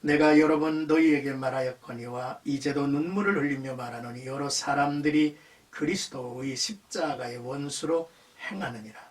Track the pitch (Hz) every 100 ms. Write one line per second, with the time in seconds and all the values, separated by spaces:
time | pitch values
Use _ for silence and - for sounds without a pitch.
0 | 151 151 151 151 151 151 156 156 156 160
1 | 160 147 139 131 131 135 131 127 - 120
2 | 120 123 127 - - 139 147 143 139 143
3 | 165 196 202 202 143 135 135 123 120 117
4 | 123 123 131 139 143 - - 143 143 147
5 | 147 151 151 - - - _ - 151 190
6 | - 135 123 123 135 127 - 208 _ -
7 | 160 - 123 120 120 139 143 - 156 165
8 | 165 _ _ _ - - - 117 107 -
9 | -